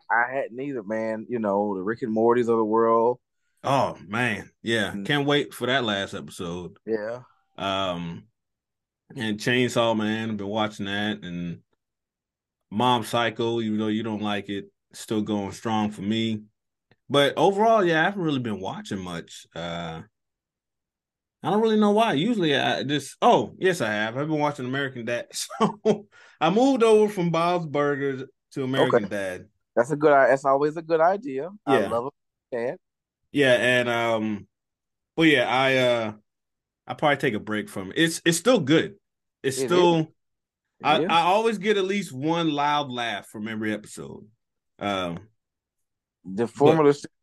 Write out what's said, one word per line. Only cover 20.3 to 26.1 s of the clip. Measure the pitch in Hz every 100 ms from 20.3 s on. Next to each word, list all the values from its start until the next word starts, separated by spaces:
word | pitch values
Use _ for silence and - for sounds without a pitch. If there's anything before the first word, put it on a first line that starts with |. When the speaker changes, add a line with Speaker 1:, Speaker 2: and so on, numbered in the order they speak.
| _ _ _ _ _ _ _ _ _ _ _
Speaker 2:
I | 143
don't | 208
really | 226 214
know | 208
why. | 208 226
Usually | 143 214 220 156 135
I | 127 104
just, | 127 147 - -
oh, | 226 165 - -
yes, | 185 175
I | 110
have. | 104 110 127
I've | 156
been | 151
watching | 147 143 123
American | 135 135 123
Dad. | 117 120 -
<laughs> | - - -
So | 220 - 220 - -